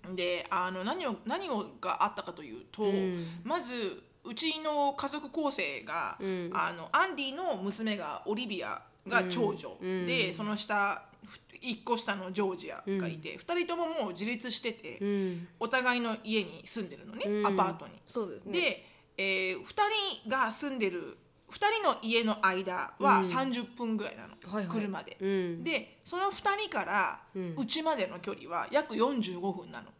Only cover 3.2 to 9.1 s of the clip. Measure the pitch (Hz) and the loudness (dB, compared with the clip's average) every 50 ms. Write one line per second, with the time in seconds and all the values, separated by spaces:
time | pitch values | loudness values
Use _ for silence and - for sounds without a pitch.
3.2 | 170 165 165 175 170 233 311 359 277 240 247 240 220 185 175 - - - - _ | -6 -8 -8 -10 -4 -2 -2 -2 -2 -4 -4 -4 -4 -4 -6 -8 -14 -20 -20 _
4.2 | _ - 233 226 320 320 311 311 311 311 302 294 285 277 277 277 - 277 277 302 | _ -8 -2 0 0 0 0 0 -2 0 2 4 4 2 2 0 -4 -4 -4 -4
5.2 | 294 269 - 320 311 285 269 - 180 143 139 120 107 - 151 170 143 98 - - | -8 -4 -4 0 0 2 2 2 0 -2 -2 -4 -6 -4 -2 -2 -2 -2 -4 -4
6.2 | - 190 190 180 175 170 - 170 165 170 175 170 165 - - 302 370 381 330 277 | -4 -2 -2 -2 -4 -2 0 2 2 2 0 -4 -6 0 2 2 2 2 0 -2
7.2 | 277 269 262 311 370 349 277 190 185 202 208 208 226 220 208 202 165 147 135 - | -4 -4 -2 -2 -2 -2 -2 0 -2 -4 -2 -2 0 -2 0 -2 -2 -4 -6 -6
8.2 | - - 214 214 254 226 - 175 120 104 - - - - - _ _ 190 | -2 -2 -2 -2 -2 -4 -4 -4 -4 -4 -6 -6 -8 -16 -20 _ _ 2